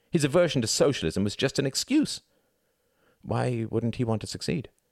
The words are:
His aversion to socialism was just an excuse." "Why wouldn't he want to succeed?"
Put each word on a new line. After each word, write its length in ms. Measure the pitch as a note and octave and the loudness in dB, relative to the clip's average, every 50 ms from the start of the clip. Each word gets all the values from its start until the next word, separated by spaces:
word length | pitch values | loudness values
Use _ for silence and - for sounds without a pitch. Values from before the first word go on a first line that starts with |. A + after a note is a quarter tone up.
| _ _ | _ _
His 140 | - E3+ C#3 | 0 0 0
aversion 360 | C#3 C3 F3+ F3 E3 - C#3 | 2 4 4 4 4 2 0
to 60 | A2+ - | 0 0
socialism 560 | - - D3+ C#3+ C#3 - - D#2+ - F#2+ G2 | 2 4 4 4 2 2 -2 -2 0 0 -2
was 140 | G#2 - - | -2 -2 0
just 220 | - C#3 - - | -2 -2 0 0
an 60 | C3 | -4
excuse." 560 | C3+ - - - - B3+ D#4 C4+ - - - _ _ _ _ _ _ _ _ _ _ _ _ _ _ _ _ _ _ _ _ | -2 -2 -4 -2 0 2 2 2 2 -2 -10 _ _ _ _ _ _ _ _ _ _ _ _ _ _ _ _ _ _ _ _
"Why 440 | - G2 G#2 A#2+ B2 B2+ B2 A2+ A2+ A2 | -8 -4 -4 -2 -2 -2 -2 -2 -4 -2
wouldn't 260 | - A2 A#2 A#2 A2 | -2 0 0 0 -2
he 80 | - B2+ | -2 0
want 160 | A2+ A2 G#2+ | 0 0 -2
to 60 | - - | -4 -6
succeed?" 420 | - - - - D3+ E3 - - _ _ _ _ | -10 -8 -4 -2 -2 -2 -4 -8 _ _ _ _